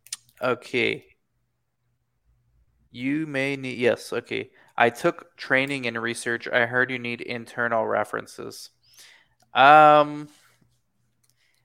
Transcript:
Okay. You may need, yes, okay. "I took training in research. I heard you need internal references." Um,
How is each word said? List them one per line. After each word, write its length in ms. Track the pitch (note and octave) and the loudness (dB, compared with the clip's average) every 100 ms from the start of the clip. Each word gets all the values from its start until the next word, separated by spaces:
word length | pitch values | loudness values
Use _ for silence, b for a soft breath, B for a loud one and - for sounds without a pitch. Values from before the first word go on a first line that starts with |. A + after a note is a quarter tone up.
| _ - _ - | _ -18 _ -8
Okay. 600 | B2+ A#2+ - B2 A2 A2 - _ _ _ _ _ _ _ _ _ _ _ _ _ _ _ _ _ _ | -4 -4 -4 -4 -2 -4 -12 _ _ _ _ _ _ _ _ _ _ _ _ _ _ _ _ _ _
You 360 | A#2+ C3 D3+ D#3 | -10 -6 -6 -6
may 260 | C#3 C3+ | -4 -4
need, 240 | C#3 C3 A#2+ | -6 -8 -2
yes, 340 | B2 G#2 - | 0 0 -4
okay. 380 | A#2 - A2 A2 b b - | -10 -8 -10 -10 b b 0
"I 140 | A#2+ | 0
took 460 | - E3+ - - - | 2 -4 -4 -10 -16
training 480 | - C3 C3+ C#3 | -2 -2 -2 -6
in 120 | A#2+ A2+ | -6 -6
research. 520 | A#2 A#2 B2 A#2 - | -8 -6 -6 -6 -2
I 180 | B2 A#2 | -2 0
heard 240 | B2 C3 | 0 -2
you 80 | B2+ | -4
need 220 | A#2+ A#2+ | -8 -10
internal 640 | - A#2+ A2+ - A#2 A2+ G#2+ | -10 -12 -10 -6 -2 -2 -2
references." 840 | G#2+ G#2 A2 G#2 - A#2 - - _ b b b b b b _ | -2 -4 -8 -12 -14 -16 -16 -20 _ b b b b b b _
Um, 720 | A#2 C#3 D#3 D3+ D3+ D3 D3 D3 b b b _ _ _ _ _ _ _ _ _ _ | 4 8 10 10 8 4 -4 -14 b b b _ _ _ _ _ _ _ _ _ _